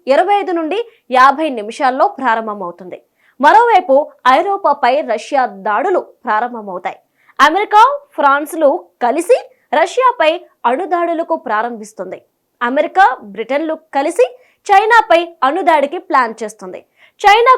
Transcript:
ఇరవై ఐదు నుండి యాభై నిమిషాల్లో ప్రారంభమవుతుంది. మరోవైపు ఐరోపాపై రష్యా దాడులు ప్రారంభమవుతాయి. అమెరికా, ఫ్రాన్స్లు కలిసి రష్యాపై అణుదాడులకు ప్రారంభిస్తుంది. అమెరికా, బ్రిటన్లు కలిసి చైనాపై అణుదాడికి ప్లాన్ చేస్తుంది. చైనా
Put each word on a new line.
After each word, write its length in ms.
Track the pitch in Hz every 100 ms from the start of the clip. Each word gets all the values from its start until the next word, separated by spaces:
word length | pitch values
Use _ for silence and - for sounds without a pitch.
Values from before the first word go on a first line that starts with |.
| -
ఇరవై 280 | 285 370
ఐదు 180 | 403 -
నుండి 260 | 339 311 403 466 _ -
యాభై 380 | 247 269 262 320
నిమిషాల్లో 580 | 240 208 233 269 262 359
ప్రారంభమవుతుంది. 920 | - 254 226 220 208 175 175 185 - _ _ _ -
మరోవైపు 560 | 285 403 480 392 - 269 302 - 254
ఐరోపాపై 640 | 277 392 392 320 - 240 277
రష్యా 460 | 254 226 - 277 240
దాడులు 540 | 196 214 214 359 349 - _
ప్రారంభమవుతాయి. 760 | 240 214 240 240 202 180 185 - _ _ _ -
అమెరికా, 420 | 285 370 415 415 494 571 -
ఫ్రాన్స్లు 560 | - 285 285 302 339 285 339 - -
కలిసి 360 | 240 285 339 508 - _ _
రష్యాపై 640 | 277 339 494 508 480 320 349 - _ 240
అణుదాడులకు 680 | 277 349 349 339 320 330 320
ప్రారంభిస్తుంది. 840 | 262 214 240 226 208 - 185 180 _ _ _ -
అమెరికా, 560 | 240 277 339 370 415 508
బ్రిటన్లు 520 | 208 196 226 277 320
కలిసి 520 | 311 _ 277 294 330 508 - _ _ -
చైనాపై 540 | 392 427 466 427 339 339 -
అణుదాడికి 540 | 269 330 339 302 277 349
ప్లాన్ 360 | - 285 233 220
చేస్తుంది. 380 | 214 - 190 180 _ _ _ -
చైనా 320 | 403 427 480